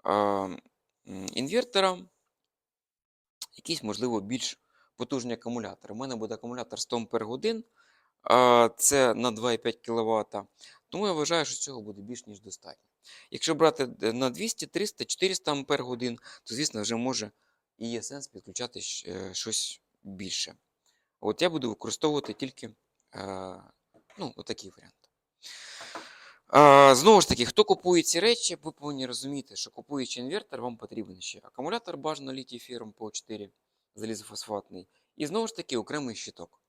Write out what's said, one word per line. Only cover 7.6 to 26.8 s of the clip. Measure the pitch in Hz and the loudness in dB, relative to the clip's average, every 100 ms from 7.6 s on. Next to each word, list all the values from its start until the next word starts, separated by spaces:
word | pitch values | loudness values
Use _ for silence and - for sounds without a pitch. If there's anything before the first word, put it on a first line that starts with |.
| - _ _ _ _ _ | -10 _ _ _ _ _
А, | - 123 123 120 113 - | 4 8 10 8 8 4
це | - 139 127 | 4 6 4
на | 110 123 | 4 -2
два | 110 120 | -2 -2
і | 113 | 0
п'ять | 120 - | -2 -6
кіловата. | - 117 110 110 104 104 98 _ - - _ | -4 -2 2 0 -2 -10 -14 _ -20 -20 _
Тому | 170 208 | -4 -2
я | |
вважаю, | 160 147 170 143 | -2 0 0 -2
що | - | -6
цього | - 127 | -10 -10
буде | 104 101 | -14 -16
більш | 101 120 - | -14 -14 -16
ніж | 101 | -20
достатньо. | 101 - 87 - _ _ - - - | -20 -20 -20 -20 _ _ -20 -20 -16
Якщо | - - 151 | -6 -4 4
брати, | 160 151 127 - | 4 4 -6 -2
е, | 110 | -2
на | 120 131 | 0 -2
двісті, | 127 220 - 151 | -2 -6 -6 -8
триста, | - 208 - 120 | -6 -6 -6 -8
чотириста | - 190 185 - | -2 -2 -2 -2
ампер-годин, | 143 135 139 127 120 123 117 - - | -4 -2 -2 -2 -4 -6 -6 -16 -20
то, | - 110 | -12 -6
звісно, | 147 110 | -4 -4
вже | 104 117 | -4 -2
може | 127 113 107 _ _ _ _ _ | -2 -4 -8 _ _ _ _ _
і | 117 | -8
є | 117 | -8
сенс | - 139 - | -10 -14 -16
підключати | 98 107 90 123 95 | -20 -14 -10 -10 -10
щ-, | - - - | -10 -10 -10
е, | 95 95 | -10 -10
щось | 92 113 110 - - _ _ | -10 -6 -6 -6 -12 _ _
більше. | 98 95 95 - - - _ _ _ _ _ _ | -18 -12 -8 -8 -8 -12 _ _ _ _ _ _
От | 104 107 | -6 0
я | 175 | -2
буду | 156 123 | -2 -6
використовувати | 104 110 - 156 147 - | -6 -10 -4 -2 -2 -6
тільки, | 104 135 - 113 107 _ _ _ - | -10 -12 -12 -20 -20 _ _ _ -14
е, | 95 95 95 92 - _ _ _ _ - | -10 -10 -12 -16 -20 _ _ _ _ -14
ну, | 156 - | -14 -14
отакий | - 110 98 | -12 -12 -12
варіант. | - 90 _ _ _ _ _ - - - - - - - - - - _ | -20 -20 _ _ _ _ _ -20 -18 -18 -18 -16 -16 -16 -20 -20 -20 _
Е, | 135 147 139 | 10 12 12